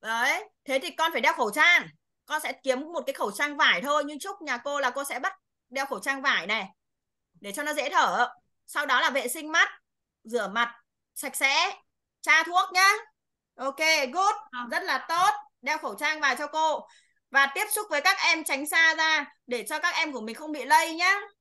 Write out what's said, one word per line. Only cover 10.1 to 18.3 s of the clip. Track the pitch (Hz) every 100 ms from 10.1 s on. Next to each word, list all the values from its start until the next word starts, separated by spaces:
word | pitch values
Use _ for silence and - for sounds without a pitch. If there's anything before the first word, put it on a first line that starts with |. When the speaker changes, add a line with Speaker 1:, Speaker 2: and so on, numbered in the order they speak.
| _
Speaker 1:
rửa | 226 233 202
mặt | 214 240 - _ _ _
sạch | - 277 -
sẽ, | 269 285 359 - _ _ _ _
tra | - 311
thuốc | 330 349 381
nhá. | 359 392 427 - _ _ _ _ _
Ok, | 262 269 311 311 254
good, | 294 392 415 -
Speaker 2:
Vâng. | 247 240
Speaker 1:
rất | 294
là | 370 269 -
tốt. | 330 370 - - _
Đeo | 247 311
khẩu | 311
trang | 196 294 311
vào | 294 254
cho | 294
cô. | 311 320 302 - _ _ _ _
Và | 269 277
tiếp | - 415
xúc | 427 427
với | 294
các | 330 392
em | 349